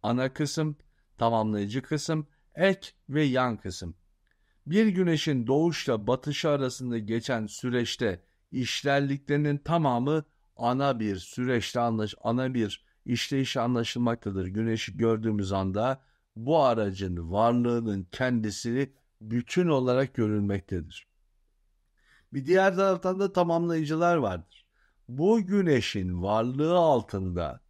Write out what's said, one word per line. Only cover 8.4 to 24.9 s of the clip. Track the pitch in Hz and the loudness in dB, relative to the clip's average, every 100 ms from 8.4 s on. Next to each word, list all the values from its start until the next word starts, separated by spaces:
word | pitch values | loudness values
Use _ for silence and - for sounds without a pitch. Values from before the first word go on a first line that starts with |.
| _ | _
işlerliklerinin | - 123 - 143 139 139 139 - 143 147 143 | -6 -4 -2 0 0 0 -4 -2 0 0 -2
tamamı | - 170 147 120 131 156 151 _ _ - | 0 0 2 0 0 -2 -4 _ _ -4
ana | 117 127 143 123 | -2 0 0 0
bir | 107 98 | -2 -4
süreçte | - - 123 120 101 123 | -6 -6 0 0 0 -2
anlaş-, | 120 113 107 - | 0 0 -4 -4
ana | - 120 131 | -2 -2 -2
bir | 127 107 - _ _ | 0 -2 -4 _ _
işleyişe | - 120 - 139 131 123 | -4 -4 -2 -2 -2 -2
anlaşılmaktadır. | 120 123 117 - 120 117 - 95 95 | 0 0 -2 -2 -2 -2 -4 -4 -4
Güneşi | 101 113 113 - 90 | -2 -2 -2 -4 -2
gördüğümüz | 113 110 110 107 95 | 0 2 0 -2 -2
anda | 98 95 95 120 131 _ _ _ - | -2 -2 0 -2 -2 _ _ _ -12
bu | 117 160 | 0 4
aracın | 135 113 104 95 98 87 82 | 4 4 0 -2 -4 -4 -2
varlığının | 95 113 123 120 120 113 98 90 | 2 4 4 2 0 0 -4 -6
kendisi | - 127 123 107 98 120 123 135 _ _ _ | -4 0 0 -2 -4 -4 -2 -4 _ _ _
bütün | 110 117 120 - 175 | -6 -4 -2 0 2
olarak | 143 127 123 135 | 2 2 2 0
görülmektedir. | - 110 104 101 101 - 92 78 - - _ _ _ _ _ _ _ _ _ _ _ _ | 0 0 2 0 -2 -4 -8 -8 -16 -20 _ _ _ _ _ _ _ _ _ _ _ _
Bir | 139 131 | -8 2
diğer | 190 190 180 | 4 4 4
taraftan | 196 180 185 190 | 2 2 0 -2
da | 196 | 0
tamamlayıcılar | 190 170 170 170 165 151 160 170 170 | 2 2 2 0 0 -2 2 2 4
vardır. | 113 90 85 _ _ _ _ | 0 -4 -10 _ _ _ _